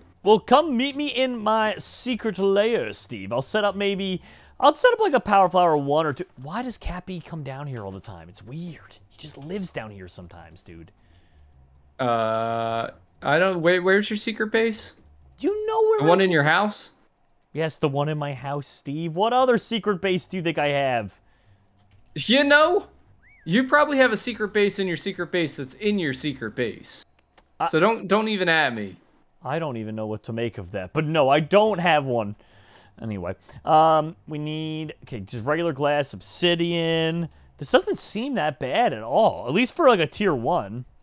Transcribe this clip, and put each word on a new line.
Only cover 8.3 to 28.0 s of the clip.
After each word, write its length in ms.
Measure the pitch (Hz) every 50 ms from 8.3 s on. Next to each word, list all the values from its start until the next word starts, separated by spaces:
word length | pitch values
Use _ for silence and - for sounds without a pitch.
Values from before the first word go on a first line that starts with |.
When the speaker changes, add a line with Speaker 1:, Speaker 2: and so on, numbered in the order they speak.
| - - 95
Speaker 1:
weird. 560 | 113 135 165 175 170 143 - - - - - - _
He 100 | _ -
just 180 | - 147 -
lives 360 | - 139 160 185 208 185 165 -
down 180 | 135 113 110
here 160 | 101 98 92
sometimes, 560 | 87 - - 90 85 - 85 82 82 80 - -
dude. 300 | - 85 82 82 - _ _ _ _ _ _ _ _ _ _ - _ _ - - _ _ _ _ _ _ -
Speaker 2:
Uh, 920 | 131 120 117 113 110 110 110 113 113 113 117 117 113 113 113 113 113 - - - _ _ _ _ -
I 160 | 139 143 165
don't, 240 | 185 190 185 170 156
wait, 180 | 175 185 180
where's 280 | 175 190 190 208 208 -
your 80 | 220
secret 360 | 208 - 233 214 - 220 214 233
base? 420 | 226 226 226 214 - - - - _ _ - - - - - - -
Speaker 1:
Do 100 | 269 359
you 180 | 415 427 427
know 160 | 440 440 440 440
where 160 | 440 440 427
Speaker 2:
The 60 | 147
Speaker 1:
my 40 | 160
Speaker 2:
one 120 | 175 190
in 80 | 190 185
Speaker 1:
se- 40 | 170
Speaker 2:
your 120 | 151 143
house? 480 | 151 165 185 208 214 208 - - - - _ _ _ _ _ _ _ _ _ _ _ -
Speaker 1:
Yes, 260 | 147 160 160 - -
the 100 | 165 147
one 200 | 135 143 143 151
in 80 | 156
my 160 | 151 147 143 139
house, 360 | 120 131 139 143 147 139 -
Steve. 480 | - - - 139 143 156 170 165 156
What 160 | 175 214 226 247
other 260 | 254 262 254 233 214
secret 420 | - - 233 214 - 208 202 165
base 260 | - 190 185 185 -
do 100 | - 185
you 60 | 185 160
think 160 | 170 160 160
I 100 | 147 143
have? 520 | 143 139 139 131 123 117 107 95 - _ _ _ _ _ _ _ _ _ _ _ _ _ _ _ _ _ _ _ - 151
Speaker 2:
You 240 | - - 233 277 294
know, 420 | 285 294 302 311 339 359 403 - - _ _ _ _ _ _ _ _ - _ _
you 200 | 160 175 247 262
probably 340 | 262 294 294 294 302 285 262
have 120 | 262 240
a 60 | 214
secret 380 | 208 - 247 220 - 214 190 -
base 240 | 208 208 196 196 -
in 80 | 190
your 100 | 180 170
secret 340 | - - 196 190 - 175 -
base 260 | - 175 165 139 -
that's 180 | - 135 131 -
in 240 | - 214 208 208 196
your 160 | 165 143 131
secret 400 | 131 151 151 135 - 120 107 -
base. 500 | 135 123 107 - - - - - - - - _ _ _ _ _ - _ _ _ -
Speaker 1:
I 80 | 160 165
Speaker 2:
So 100 | 165 156
don't, 300 | 175 220 226 -